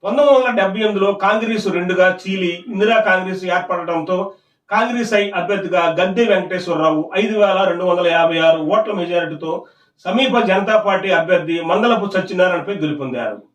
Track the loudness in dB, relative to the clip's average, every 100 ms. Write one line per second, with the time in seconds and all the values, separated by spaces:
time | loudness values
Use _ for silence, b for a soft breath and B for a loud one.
0 | -2 2 6 6 4 2 0 0 -2 2
1 | 0 2 0 0 0 -2 -2 -2 -2 2
2 | 2 2 -4 -4 -2 -4 -8 -2 2 2
3 | 2 0 0 -6 -2 -2 -2 -6 -4 -4
4 | -2 -4 -4 B B B _ -2 0 -2
5 | -4 -2 -4 -4 -4 -4 -2 0 0 0
6 | -2 0 2 2 0 -6 -4 0 0 0
7 | -2 -2 -2 2 2 2 0 0 0 2
8 | 2 2 2 4 2 2 2 0 0 -4
9 | -2 -2 -2 -8 -8 -8 B B B B
10 | -4 0 2 2 2 0 2 2 2 -2
11 | 0 0 2 0 0 -4 0 0 2 0
12 | 0 -4 -4 0 0 0 -4 -4 -4 -4
13 | -6 -6 -6 -8 -18